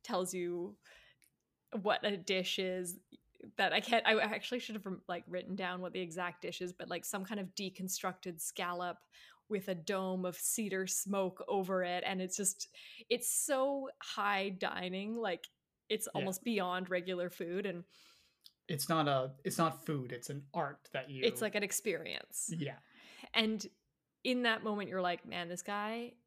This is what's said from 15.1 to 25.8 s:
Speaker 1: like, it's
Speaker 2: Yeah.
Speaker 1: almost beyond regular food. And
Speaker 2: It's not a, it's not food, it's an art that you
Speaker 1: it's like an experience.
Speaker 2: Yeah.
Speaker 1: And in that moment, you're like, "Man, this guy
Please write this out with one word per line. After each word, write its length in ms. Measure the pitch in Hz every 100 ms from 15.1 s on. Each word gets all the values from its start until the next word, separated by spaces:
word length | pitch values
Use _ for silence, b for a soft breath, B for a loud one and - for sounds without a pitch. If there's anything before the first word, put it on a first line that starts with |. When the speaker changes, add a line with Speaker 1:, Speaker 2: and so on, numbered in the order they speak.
| 233
Speaker 1:
like, 320 | 214 165 - _ _ _ _
it's 200 | 214 -
Speaker 2:
Yeah. 60 | 196
Speaker 1:
almost 240 | 190 185
beyond 460 | 247 214 180 180 185
regular 400 | 180 180 180 180
food. 360 | - 170 180 202
And 200 | 175 175 B B B B B B _ -
Speaker 2:
It's 220 | 147 -
not 180 | 160 147
a, 240 | 135 131 - 190
it's 120 | 185
not 280 | 160 156 -
food, 260 | 147 123
it's 180 | 123 -
an 160 | 143 143
art 360 | 180 143 151 -
that 180 | 135 131
you 140 | 131
Speaker 1:
it's 180 | 202 -
like 140 | 214 208
an 80 |
experience. 840 | 202 - 220 160 160 69 - - - 170
Speaker 2:
Yeah. 220 | 139 120 B B B B B
Speaker 1:
And 320 | 226 220 220 196 _ _ _ _ _ 254
in 180 | 247
that 200 | 240 226
moment, 260 | 220 208 180
you're 120 | 185
like, 240 | 180 170 -
"Man, 220 | 180 170
this 140 | 180
guy 540 | - 208